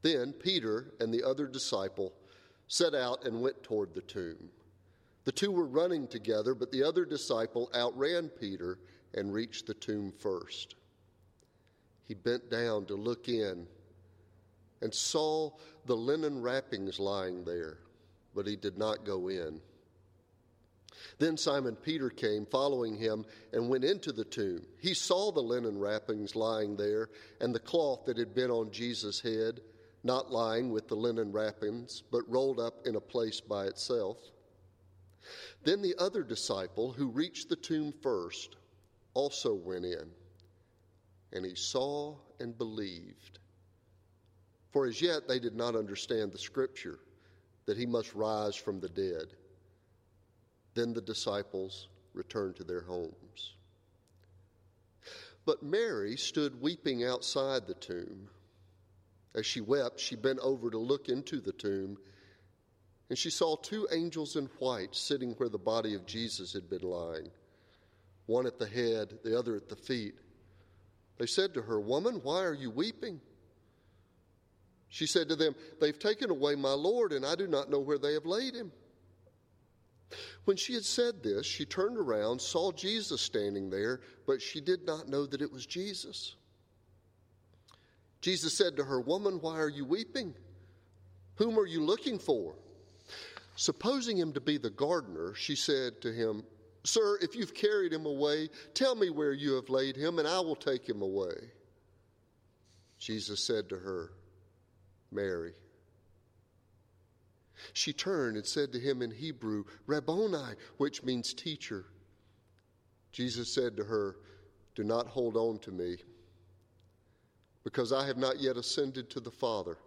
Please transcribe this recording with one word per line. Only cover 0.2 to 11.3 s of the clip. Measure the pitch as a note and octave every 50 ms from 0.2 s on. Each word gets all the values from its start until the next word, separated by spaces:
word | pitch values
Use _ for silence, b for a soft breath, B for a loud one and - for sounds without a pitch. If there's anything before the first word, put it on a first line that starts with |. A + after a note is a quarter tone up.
| B2 C3+ C#3+
Peter | - - F3+ F#3+ F3 A#2 A2 G#2+ A2+ B2+ C#3 - -
and | A#2 A2+
the | A2+ A#2 B2
other | C3 C3+ C3+ D3 C3
disciple | B2+ C3 - - - G#2 F#2+ G2 - - G2 F#2 - - B B B B B B B B B B
set | - - F3 E3 D3
out | C#3+ B2+ B2 B2 - -
and | C3 A2 A2+
went | A#2+ C3 C#3 - -
toward | - A2+ G#2+ G#2 F2+ E2
the | F#2+ F#2
tomb. | - - G#2 F2+ E2+ D#2+ - E2+ F2 - - - - _ _ b b b b b b b b b
The | -
two | C3+ - - G3+
were | G3 F3 E3+
running | C#3+ B2+ D3 E3+ F3+ F3 D#3+ C#3 A#2+
together, | - A#2 G2+ A2 A2 G#2+ G#2+ A#2+ C3
but | A2 B2 A#2+
the | - C3 C3+
other | D#3 D#3+ F3 F3+
disciple | D3 D3+ C#3 - - B2+ A2+ A2+ A2+ - A#2+ A#2+ - -
outran | A#2+ A#2+ A#2+ A2 B2 C3+ D3 F3 F3 E3+ D3+
Peter | A#2+ - A2+ G2+ G2 F2+ F2 F2 F#2 - B B B B B B -
and | - G2+ G2+ G2
reached | G#2+ A#2 A#2 - - -
the | - G#2+
tomb | - - - A2 G#2 G#2 G2
first. | F2+ - - G#2+ F#2+ F2+ F2 - - - - - - - _ _ _ _ _ _ _ _ _ _